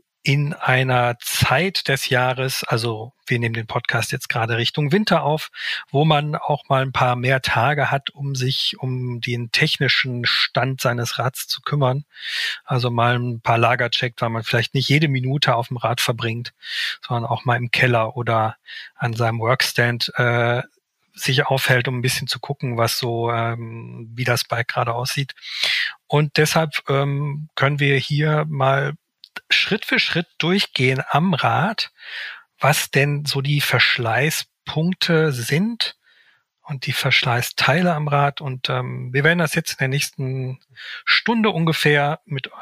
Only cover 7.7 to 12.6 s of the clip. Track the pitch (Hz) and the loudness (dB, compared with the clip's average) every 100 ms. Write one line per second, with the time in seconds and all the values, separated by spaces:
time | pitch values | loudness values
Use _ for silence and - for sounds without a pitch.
7.7 | 147 131 139 - - 139 135 127 135 - | 2 0 -2 -4 -8 -6 -2 -2 -2 -4
8.7 | - 131 127 123 120 117 120 120 - 156 | -4 -6 -4 -4 -6 -6 -4 -2 0 0
9.7 | - 131 - 131 120 117 - - - 127 | 2 0 0 0 -2 -2 0 0 0 0
10.7 | 131 127 120 117 - 123 - - - - | 0 0 0 -2 -2 -4 -4 -8 -8 -4
11.7 | 147 131 135 - - - - - - | 2 2 0 -4 -14 -8 -4 -4 -6